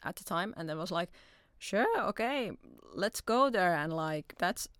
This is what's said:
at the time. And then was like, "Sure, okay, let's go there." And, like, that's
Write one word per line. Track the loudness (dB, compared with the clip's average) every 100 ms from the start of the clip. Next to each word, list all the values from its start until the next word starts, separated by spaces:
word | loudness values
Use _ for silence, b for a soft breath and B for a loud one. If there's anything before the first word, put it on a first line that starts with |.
at | -10 -10
the |
time. | -4 -2 -2 -4
And | -6
then | -4
was | -2
like, | -2 -4 b b b b b
"Sure, | -2 2 2 2 0
okay, | 0 -2 0 -4 -6 -14 -20 -14
let's | -2 -2 -2
go | 0 4 4
there." | 6 4
And, | 4 2
like, | 0 -2 -2 -6 -2
that's | -2 -2 -8 -10